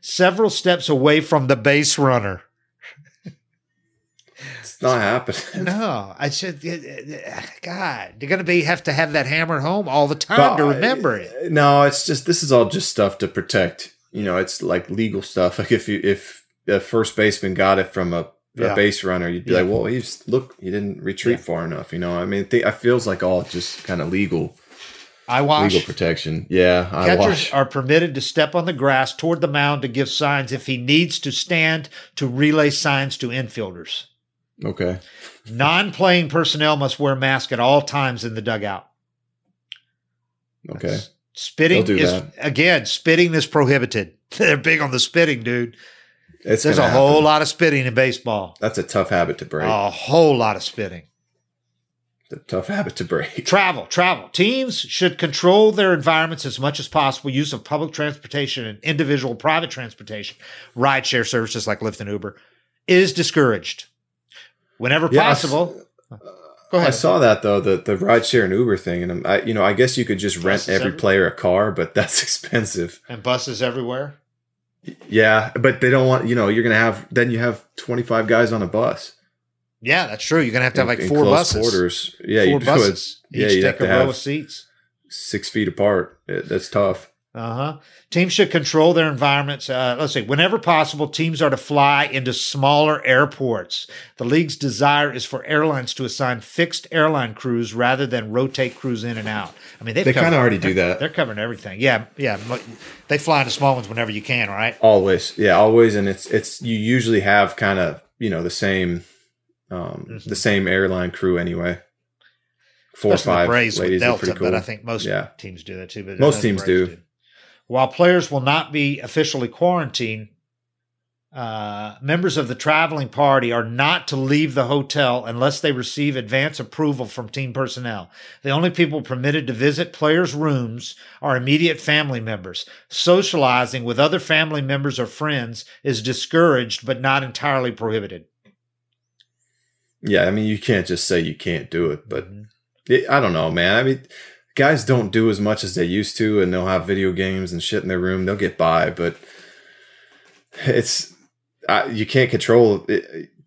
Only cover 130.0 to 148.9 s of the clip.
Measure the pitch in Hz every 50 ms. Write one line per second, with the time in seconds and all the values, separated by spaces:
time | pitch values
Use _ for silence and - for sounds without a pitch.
130 | 151 151 156 175 180 131 127 147 156 151 143 131 120 110 113 120 - - - -
131 | - - - - 147 147 131 127 123 135 147 151 170 170 151 - - 151 147 151
132 | 151 139 127 117 110 113 110 95 92 95 87 - - - - - _ - - -
133 | - 175 175 190 196 - - 160 135 127 123 123 123 117 131 127 117 120 117 120
134 | 143 156 180 170 - - 160 156 160 156 156 147 139 135 143 139 139 143 - 127
135 | 120 104 - - 151 151 147 131 117 113 117 - - - - _ - 143 123 110
136 | 110 131 120 - - - - 165 170 165 139 123 120 110 - - - 135 131 131
137 | 131 135 135 139 135 127 110 - 143 147 135 135 127 120 104 - 113 110 110 110
138 | 101 92 92 82 78 _ _ _ _ _ _ _ _ _ _ _ _ _ _ _
139 | _ _ _ _ _ _ _ _ _ _ _ _ _ _ _ _ _ _ _ _
140 | - 104 98 92 90 92 101 107 107 107 107 101 - - 113 95 85 - 90 85
141 | - - 95 87 82 82 78 - - 92 85 76 - - - 85 85 78 73 76
142 | - - - 69 90 92 98 104 107 - _ _ _ _ _ _ _ - 131 127
143 | - - 135 143 123 95 85 80 80 80 76 87 87 92 101 117 131 131 131 131
144 | - _ - - - - - _ _ _ - - 135 147 156 127 107 110 131 123
145 | 107 95 98 113 113 113 101 98 104 104 107 - - 90 90 - 85 85 92 104
146 | 101 - - - 110 110 107 101 92 90 92 92 90 95 92 90 82 95 98 98
147 | 95 95 87 92 95 95 95 95 92 87 90 85 - - 107 101 - 92 92 87
148 | 90 92 92 95 92 92 101 98 101 85 - - 85 82 82 82 82 82